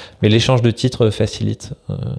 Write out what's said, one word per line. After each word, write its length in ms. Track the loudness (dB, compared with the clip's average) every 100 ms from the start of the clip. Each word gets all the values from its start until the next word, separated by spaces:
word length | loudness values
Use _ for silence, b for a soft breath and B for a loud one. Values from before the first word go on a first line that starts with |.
| B B
Mais 80 | 2
l'échange 320 | 4 4 2
de 80 | 2
titres 400 | 2 -2 2 0
facilite, 640 | 2 -2 -2 -4 -6 -10 -14 -10
euh, 60 | -8 -6